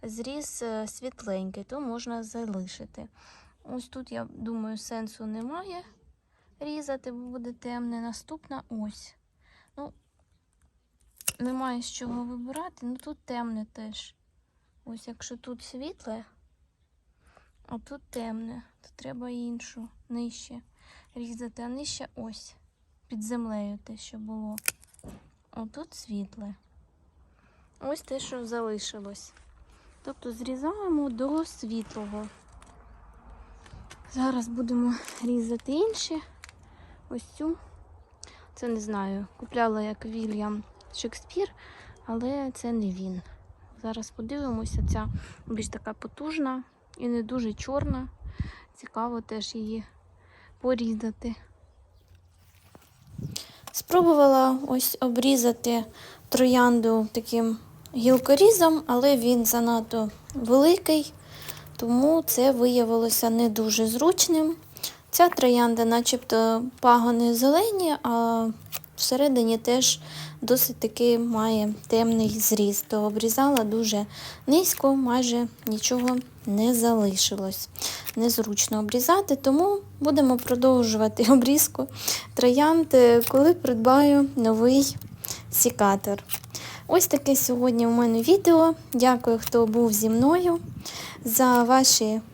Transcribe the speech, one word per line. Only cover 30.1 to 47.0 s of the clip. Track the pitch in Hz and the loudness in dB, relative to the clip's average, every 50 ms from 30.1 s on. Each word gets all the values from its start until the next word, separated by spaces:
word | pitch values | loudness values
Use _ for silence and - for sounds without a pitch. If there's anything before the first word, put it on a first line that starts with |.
| 269 _ - 240 | -18 _ -14 -14
зрізаємо | 233 226 247 247 262 254 269 311 381 427 415 381 330 302 285 277 | -12 -12 -10 -10 -10 -8 -6 -8 -8 -6 -6 -4 -2 -2 -2 -4
до | 240 220 262 277 294 320 330 | -6 -6 -6 -4 -4 -4 -6
світлого. | - - - - 220 226 226 214 - - 220 214 208 202 208 214 208 - - _ _ - - - _ - - - _ - - - - - - - - - - - - - - - - - - - - - - - - - | -6 -10 -16 -12 -10 -8 -8 -10 -10 -12 -14 -12 -12 -12 -12 -12 -14 -16 -20 _ _ -20 -20 -20 _ -20 -20 -20 _ -20 -20 -20 -20 -20 -20 -20 -20 -20 -20 -20 -20 -20 -20 -20 -20 -20 -20 -20 -20 -20 -20 -20 -14 -6
Зараз | 262 254 262 254 247 233 233 | -4 -4 -2 -2 -4 -6 -6
будемо | 233 233 254 233 247 240 240 240 240 226 - - - - 233 | -8 -8 -6 -4 -2 -2 0 -2 -2 -4 -8 -14 -16 -10 -6
різати | 233 247 240 226 226 233 233 - - | -4 -4 -2 -2 -4 -6 -8 -6 -6
інші. | 262 302 392 453 440 - - - 330 311 - - - - _ - - _ - _ - _ - - - - _ - | -4 -2 -2 -2 -4 -6 -8 -8 -8 -10 -10 -12 -20 -20 _ -20 -20 _ -20 _ -20 _ -20 -20 -20 -20 _ -14
Ось | 254 247 - - - - | -14 -14 -14 -14 -14 -10
цю. | 294 311 330 - - - - - - _ - - - _ _ _ - - - - - _ _ | -6 -6 -6 -8 -10 -20 -20 -20 -20 _ -20 -20 -20 _ _ _ -20 -20 -20 -20 -20 _ _
Це, | - - 240 | -12 -8 -8
не | 233 220 | -6 -6
знаю, | 208 214 214 202 196 196 196 196 202 190 _ _ | -8 -8 -8 -6 -6 -6 -6 -8 -10 -12 _ _
купляла | - 226 - 247 233 226 214 214 | -20 -10 -4 -2 -2 -2 -2 -4
як | 214 214 214 - - | -6 -8 -10 -12 -12
Вільям | 226 220 226 226 220 214 208 208 208 208 208 214 - - _ _ - - | -12 -10 -8 -8 -8 -6 -6 -8 -8 -8 -10 -12 -14 -20 _ _ -20 -16
Шекспір, | - - 233 - - - - - 349 403 392 - _ - - - - - - - - - | -12 -12 -12 -12 -12 -20 -12 -6 -6 -6 -6 -8 _ -20 -20 -20 -20 -20 -20 -20 -20 -14
але | - 226 226 240 247 277 285 277 262 | -10 -8 -6 -6 -6 -6 -6 -8 -10
це | 254 - - 240 | -10 -10 -10 -6
не | 233 233 214 | -6 -4 -4
він. | 196 180 185 190 190 185 180 - - - - - _ - _ - - - - | -4 -6 -6 -8 -10 -10 -10 -12 -16 -20 -20 -20 _ -20 _ -20 -20 -20 -14
Зараз | - 220 226 226 220 - | -12 -12 -10 -10 -12 -16
подивимося, | - - 226 226 269 285 285 269 233 220 220 220 - - - - | -14 -14 -12 -10 -10 -8 -8 -6 -6 -6 -8 -6 -4 -4 -2 -2
ця | - 226 214 214 - - - - - - - - | -2 -2 -4 -6 -8 -10 -12 -14 -20 -20 -14 -12
більш | 233 214 214 214 | -8 -8 -8 -10
така | - 208 - - 214 | -10 -12 -12 -12 -14
потужна | _ - 220 - - 285 302 311 320 294 269 262 262 254 _ _ _ _ _ _ | _ -14 -18 -16 -12 -12 -10 -6 -4 -4 -4 -4 -8 -10 _ _ _ _ _ _
і | - | -10